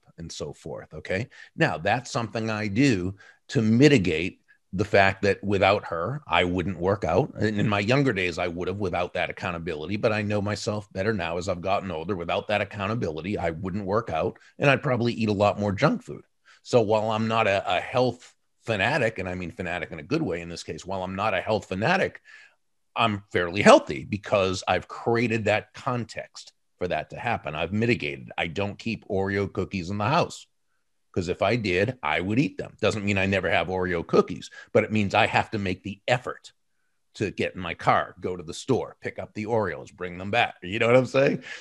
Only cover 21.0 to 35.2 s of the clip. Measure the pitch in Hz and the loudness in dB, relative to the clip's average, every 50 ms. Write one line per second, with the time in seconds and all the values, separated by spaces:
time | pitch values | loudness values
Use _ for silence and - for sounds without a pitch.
21 | 92 92 95 95 104 110 98 87 - 107 110 98 - - 92 95 110 156 185 190 | -6 -6 -4 -2 -2 0 0 0 0 0 -2 -2 -2 -4 -4 0 2 2 2 2
22 | 147 90 - - _ - - - - - _ _ _ _ _ _ _ _ - 117 | 0 -2 -4 -8 _ -20 -20 -20 -20 -20 _ _ _ _ _ _ _ _ -2 0
23 | 117 110 104 101 101 _ - 98 90 85 87 104 - 214 269 311 - - 76 - | 2 2 0 -2 -4 _ -2 0 0 0 0 6 8 8 8 8 8 2 -6 -8
24 | - - 107 101 - - 110 101 92 95 92 - - - 92 90 - - - - | -6 -6 -8 -8 -2 0 2 2 2 2 0 -2 0 0 0 0 -2 -6 -12 -6
25 | - 123 117 117 120 110 110 113 101 104 104 107 - _ - - - 135 123 120 | -2 0 0 2 2 0 0 0 2 2 0 0 0 _ -14 -10 -6 -4 -4 -4
26 | 110 - - - - - - - - - - _ _ _ _ - 90 87 82 78 | -6 -8 -10 -12 -12 -12 -14 -20 -20 -20 -20 _ _ _ _ -6 -4 -4 -2 -4
27 | 76 - - - 123 120 110 - - 76 76 78 85 85 101 107 117 120 117 82 | -6 -6 -10 -6 -4 -4 -4 -4 -4 -6 -6 -4 -4 -2 0 0 2 2 2 0
28 | - 76 69 67 60 57 - - 85 85 73 101 101 101 101 - - 117 104 - | -2 -6 -8 -10 -12 -10 -6 -6 -6 -4 -4 -4 -4 -4 -6 -8 -8 -8 -8 -8
29 | - - 101 95 95 98 98 98 101 95 - 98 92 - - 92 82 87 101 104 | -6 -4 -2 -2 -2 0 0 -2 -2 -2 -4 -4 -4 -4 -4 -6 -6 -4 -4 -2
30 | 104 113 151 175 131 - - - - _ _ _ _ _ _ _ _ _ _ _ | 0 0 2 0 0 -2 -6 -12 -20 _ _ _ _ _ _ _ _ _ _ _
31 | _ _ - 101 85 90 85 - 101 98 117 123 101 95 87 90 101 127 127 - | _ _ -6 -4 -2 -2 -2 0 0 0 2 0 0 0 2 2 2 0 -2 -4
32 | - 76 78 82 90 98 107 127 160 - - - - - - - 107 101 104 107 | -2 -2 -2 0 0 0 0 0 0 0 -2 -8 -12 -12 -6 -2 0 0 0 0
33 | 98 101 101 95 95 98 98 95 85 85 98 90 85 85 92 92 90 90 87 85 | 0 0 0 2 2 2 2 0 2 2 2 2 2 0 -2 -2 -2 0 -2 -2
34 | 82 - - - - - 87 - - - - - - - - 110 107 - 110 107 | -2 2 4 4 4 2 0 -10 -12 -16 -18 -20 -4 0 2 2 2 2 2 0
35 | 101 95 - 104 | 2 2 4 2